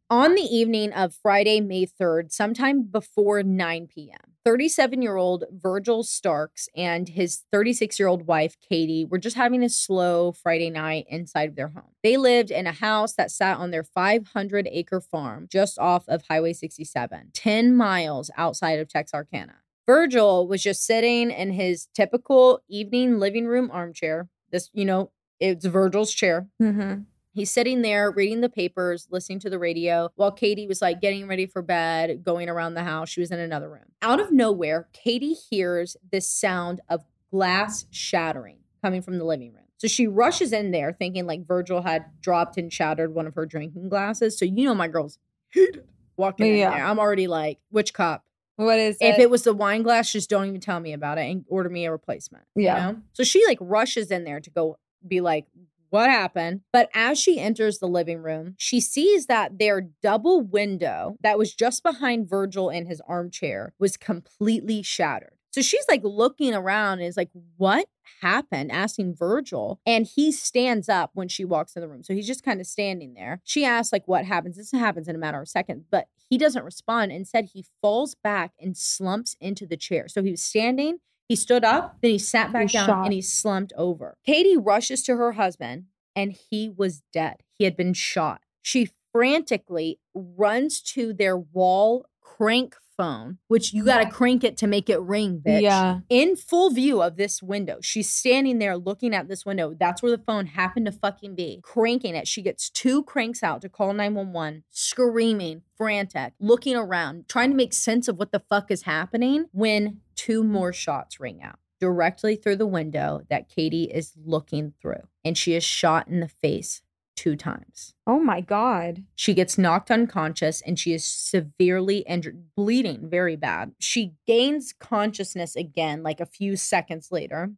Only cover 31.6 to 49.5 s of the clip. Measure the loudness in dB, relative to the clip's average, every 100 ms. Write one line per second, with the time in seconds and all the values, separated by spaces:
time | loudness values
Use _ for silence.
31.6 | -2 0 0 0 -2 -2 -2 -2 -2 -4
32.6 | -4 -4 -4 -6 -6 -6 -4 -4 -6 -6
33.6 | -8 -16 _ _ 0 0 2 4 4 2
34.6 | 0 -2 -4 -8 -4 -2 -2 -6 -4 -2
35.6 | 0 -2 -4 -10 _ -4 -4 -2 -2 -2
36.6 | -4 -8 -4 -6 -6 _ _ -2 0 0
37.6 | -2 -6 -10 -10 -4 -2 -2 -6 -10 -20
38.6 | _ _ -4 -4 -4 -4 -2 -4 -6 -20
39.6 | _ _ -2 0 2 4 2 2 0 0
40.6 | 0 -2 -2 -4 -6 -4 -4 -6 -2 -2
41.6 | 0 -2 0 -2 -4 -8 0 0 0 -4
42.6 | -6 -2 -2 0 -2 -4 -6 -6 -6 -8
43.6 | -10 -10 -4 -4 -2 0 -2 0 -2 2
44.6 | 2 2 0 -2 -4 -8 _ _ _ 4
45.6 | 4 2 -16 _ _ -4 -2 2 4 4
46.6 | 4 2 0 2 2 2 0 0 -4 -6
47.6 | _ -2 0 0 -2 -2 _ _ _ -2
48.6 | 2 4 2 2 4 8 8 6 4